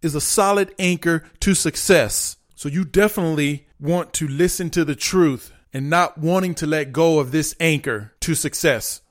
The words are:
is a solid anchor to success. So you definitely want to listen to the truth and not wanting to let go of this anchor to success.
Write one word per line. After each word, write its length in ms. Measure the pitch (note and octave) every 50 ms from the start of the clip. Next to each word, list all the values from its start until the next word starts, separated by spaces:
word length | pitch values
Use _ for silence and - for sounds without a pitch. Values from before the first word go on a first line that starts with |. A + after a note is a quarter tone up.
is 140 | - E3 C#3+
a 60 | D3+
solid 540 | - - - - G3+ G3 G3+ G3+ G3 F#3+ - -
anchor 460 | F#3+ F3+ F3+ E3 - E3+ E3 D#3+ - - _ -
to 140 | - - G3
success. 840 | - - E3 - - - - G3 E3 B2+ G#2 - - - - - _ _ _ _
So 140 | - - D3
you 160 | C#3 F3 F#3
definitely 800 | D3+ - F3+ G#3 G#3+ G#3 - F3+ E3 D#3+ D3+ D3 C#3+ D3 C#3+ _ _ _ _
want 320 | C#3+ C#3+ E3+ F3+ E3 - _
to 160 | - D#3+ D3
listen 400 | C3+ C#3 E3+ F#3 - - F#3 E3 -
to 120 | F3 E3
the 100 | D3 D3
truth 560 | - - - - F#3 F3 D#3 C3+ A#2 - - - _ _ _ _
and 160 | C3+ C3+ C#3+
not 300 | D#3+ F3 F3+ - - -
wanting 360 | D3+ D#3+ F3+ F#3+ F#3+ F3+ E3
to 100 | - E3+
let 260 | D#3 D#3 D#3 D3+ C#3 B2+
go 260 | C#3 E3 E3 D#3+ D3+
of 140 | C#3+ B2 B2+
this 220 | D#3 D3+ - - _
anchor 540 | E3 E3 D#3 C#3+ - C#3 A#2+ G#2 G#2 G#2+ _ _
to 140 | - - D#3+
success. 680 | - - D3+ - - - E3 C3+ A2+ - - - - _ _